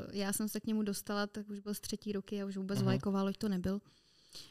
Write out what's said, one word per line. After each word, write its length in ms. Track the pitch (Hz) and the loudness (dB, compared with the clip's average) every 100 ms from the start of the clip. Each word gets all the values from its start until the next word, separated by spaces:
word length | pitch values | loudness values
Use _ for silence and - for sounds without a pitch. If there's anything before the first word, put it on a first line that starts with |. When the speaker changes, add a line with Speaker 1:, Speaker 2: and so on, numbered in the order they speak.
| - | -4
Speaker 1:
já 200 | 196 196 | -2 0
jsem 160 | 196 214 | 0 0
se 120 | 214 | -2
k 60 | 226 | 0
němu 160 | 214 | 2
dostala, 440 | 208 202 - 208 208 | 2 -2 -2 0 0
tak 220 | 214 208 | -4 -8
už 120 | 202 | -8
byl 140 | 202 | -6
z 60 | 208 | -6
třetí 320 | - 208 214 | -4 -4 -2
ruky 300 | 202 - 208 | -4 -2 -4
a 40 | 196 | -2
už 100 | 196 | -2
vůbec 220 | 190 202 | 0 4
Speaker 2:
Mhm. 60 | |
Speaker 1:
vlajková 380 | 190 190 208 196 | 4 4 4 2
loď 140 | 196 196 | 2 0
to 120 | 220 | 0
nebyl. 320 | 185 180 202 - - _ _ - - - | 2 2 0 -4 -20 _ _ -20 -18 -18